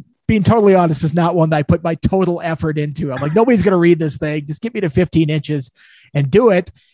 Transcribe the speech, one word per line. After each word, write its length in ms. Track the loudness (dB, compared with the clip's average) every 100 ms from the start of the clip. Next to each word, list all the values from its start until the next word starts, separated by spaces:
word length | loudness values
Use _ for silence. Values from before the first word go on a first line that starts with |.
| -10 _ -2
being 180 | 0
totally 300 | 2 4 4
honest, 300 | 4 2 0
is 100 | -2
not 220 | 0 0 0
one 140 | 0
that 80 | 0
I 60 |
put 200 | 0 -2
my 120 | -2 -4
total 440 | -2 0 -2 -2
effort 360 | -6 -6 -4 -4
into. 340 | -6 -6 -8
I'm 100 | -6
like, 140 | -2 2
"Nobody's 260 | 2 2
gonna 140 | 2 2
read 240 | 4 2
this 160 | 0 -4
thing. 300 | -6 -6 -8
Just 160 | -10
get 120 | -8
me 60 | -6
to 100 | -2
fifteen 400 | -2 0 0 0
inches 400 | -2 -4 -6 -8 _ _ _ _
and 180 | -4 0
do 200 | 2 4
it." 200 | 2 -2 _ _